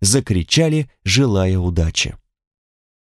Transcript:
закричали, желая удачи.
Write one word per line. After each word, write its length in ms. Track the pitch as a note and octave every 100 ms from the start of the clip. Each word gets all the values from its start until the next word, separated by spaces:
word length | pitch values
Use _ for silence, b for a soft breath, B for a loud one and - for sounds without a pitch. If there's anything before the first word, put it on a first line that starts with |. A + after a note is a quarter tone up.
закричали, 880 | G2 C3 - F#2 E2 - D#3+ D#3 C#3+ b
желая 540 | F#2+ G#2+ C3+ G2 F#2 F#2+
удачи. 580 | F2+ F2 E2 - - - _ _ _ _ _ _ _ _